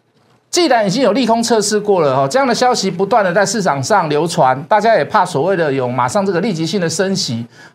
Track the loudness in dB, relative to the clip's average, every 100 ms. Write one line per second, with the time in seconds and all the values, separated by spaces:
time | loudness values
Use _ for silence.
0 | _ _ _ _ _ 0 2 2 0 0
1 | 2 2 0 0 0 0 0 0 0 2
2 | 2 2 0 0 0 2 0 0 -2 -2
3 | 0 0 2 0 0 0 -2 -2 0 0
4 | 2 0 0 2 2 0 0 2 2 2
5 | 2 0 0 0 0 0 0 -2 -2 -2
6 | -2 0 0 0 -2 -2 -4 -2 -2 -2
7 | -2 -2 -4 -6 -8 -16 -20